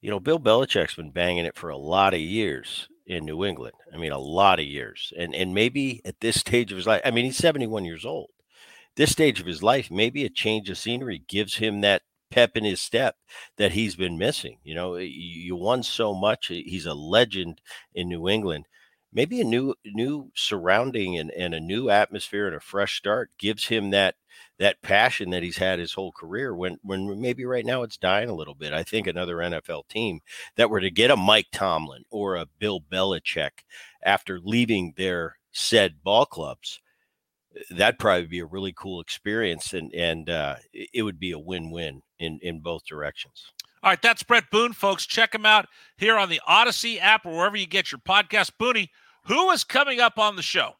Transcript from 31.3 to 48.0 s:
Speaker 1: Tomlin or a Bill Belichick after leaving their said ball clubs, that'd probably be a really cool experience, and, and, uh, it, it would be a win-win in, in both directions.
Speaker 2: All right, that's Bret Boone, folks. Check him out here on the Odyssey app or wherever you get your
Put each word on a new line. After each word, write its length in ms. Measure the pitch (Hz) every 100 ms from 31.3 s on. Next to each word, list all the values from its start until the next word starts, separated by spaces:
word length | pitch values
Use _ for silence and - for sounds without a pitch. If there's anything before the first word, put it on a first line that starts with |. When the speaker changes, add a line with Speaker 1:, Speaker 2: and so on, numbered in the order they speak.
| 107 98
Speaker 1:
Tomlin 500 | - 98 82 78 65 60
or 240 | 107 101
a 120 | 90 80 _
Bill 220 | 107 95
Belichick 840 | 73 95 95 87 - - 71 - _ - - _
after 380 | 92 98 - 92
leaving 540 | 87 113 120 107 87 76
their 420 | 95 87 82 - _
said 500 | - - 117 98 76
ball 240 | 92 107 135
clubs, 540 | - 76 62 - - _ _ _ _ _ _ _ - -
that'd 280 | 87 104 120
probably 280 | 110 92 85
be 140 | 87
a 60 | 82
really 260 | 92 95 87
cool 240 | 98 87
experience, 720 | 82 - - 110 107 82 -
and, 200 | 92 80
and, 340 | 82 85 82 78
uh, 280 | 85 73 71 _
it, 160 | - -
it 80 | 123
would 160 | 107 82
be 140 | 90
a 60 | 80
win-win 640 | 78 92 82 85 80 67 _ _
in, 200 | 85 78
in 180 | 90 82
both 240 | 78 82
directions. 680 | - 76 73 - - - - _ - _
Speaker 2:
All 80 | 196
right, 120 | 185
that's 200 | 233 233
Bret 280 | - 233 151
Boone, 220 | 214 240
folks. 340 | 220 202 190 -
Check 280 | - 226
him 120 | 220 214
out 200 | 214 196 _ - _
here 220 | 208 220
on 100 | 196
the 120 | 160 -
Odyssey 520 | 185 240 - 233 220
app 260 | 185 220
or 120 | 180 165
wherever 200 | 185 208
you 100 | 180
get 260 | 185 -
your 80 | 131